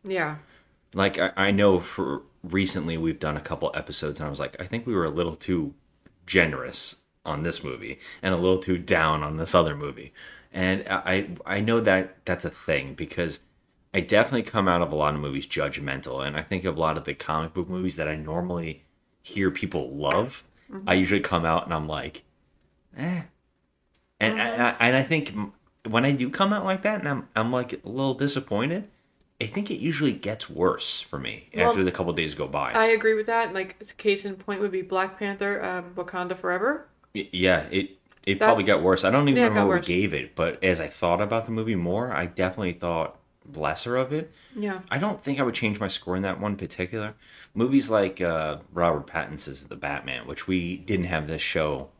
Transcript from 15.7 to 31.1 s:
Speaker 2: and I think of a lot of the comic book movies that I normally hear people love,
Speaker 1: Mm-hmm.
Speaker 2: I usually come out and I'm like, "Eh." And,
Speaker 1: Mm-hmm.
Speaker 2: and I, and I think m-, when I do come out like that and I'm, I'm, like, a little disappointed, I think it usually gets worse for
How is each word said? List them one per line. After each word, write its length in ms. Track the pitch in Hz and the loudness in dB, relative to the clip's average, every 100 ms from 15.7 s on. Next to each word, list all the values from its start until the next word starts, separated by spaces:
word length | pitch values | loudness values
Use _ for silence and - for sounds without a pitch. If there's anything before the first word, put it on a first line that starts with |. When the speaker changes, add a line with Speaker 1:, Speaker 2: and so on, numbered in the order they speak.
| 69 71 67 67 65 69 | -4 -6 -6 -6 -6 -4
Speaker 2:
and 100 | 76 | -6
I 60 | |
think 220 | 78 95 | -4 -2
of 120 | 90 80 | -2 0
a 40 | |
lot 160 | 80 76 | 0 0
of 80 | |
the 100 | - | -6
comic 400 | 69 - 78 80 | -8 -2 -2 -2
book 140 | 92 90 | -6 -6
movies 280 | 92 92 82 | -4 -4 -2
that 120 | 78 | -4
I 80 | 78 | -4
normally 680 | 76 82 90 87 82 76 _ _ _ _ | -4 -4 -2 -4 -6 -10 _ _ _ _
hear 280 | - 101 95 | -10 0 0
people 400 | - 82 80 64 | 0 -4 -4 -4
love, 540 | 71 73 92 123 - - _ _ | -2 2 2 0 -6 -18 _ _
Speaker 1:
Mm-hmm. 180 | 196 196 | -8 4
Speaker 2:
I 60 | |
usually 260 | 92 90 101 | 4 6 2
come 240 | - 90 | 2 2
out 200 | 82 82 - | 4 2 0
and 80 | |
I'm 120 | 82 78 | -4 -2
like, 360 | 76 71 - _ _ _ _ _ _ _ - | -6 -8 -14 _ _ _ _ _ _ _ -8
"Eh." 260 | 160 180 143 _ _ _ _ _ _ _ _ _ | -4 -4 -8 _ _ _ _ _ _ _ _ _
And, 160 | 110 | 0
Speaker 1:
Mm-hmm. 60 | 110 | 2
Speaker 2:
and 220 | 117 113 | -2 2
I, 140 | 120 - | 0 4
and 160 | 120 131 | 4 4
I 60 | |
think 300 | 135 160 - | 4 0 0
m-, 180 | 104 101 - _ _ 110 | -6 -6 -10 _ _ 0
when 160 | 113 135 | 2 4
I 60 | |
do 180 | 139 123 | 2 0
come 220 | - 196 | 0 0
out 100 | 208 | 2
like 180 | 190 190 | 0 0
that 180 | 202 208 | -2 -2
and 80 | 147 | -4
I'm, 200 | 139 - 110 | -4 -4 -2
I'm, 160 | 113 | 0
like, 200 | 127 120 - | 0 -2 -8
a 40 | - | -8
little 260 | 123 135 | -2 -2
disappointed, 760 | 127 139 156 139 104 131 180 202 _ _ _ _ _ | 0 0 -2 -2 -2 0 -2 -6 _ _ _ _ _
I 60 | 110 | -6
think 240 | 202 208 | -4 -4
it 100 | - | -4
usually 320 | 147 147 147 | -2 0 0
gets 360 | 104 98 110 - | 0 -6 -6 -8
worse 520 | 73 90 - - - | 0 0 2 -4 -6
for 160 | - | -6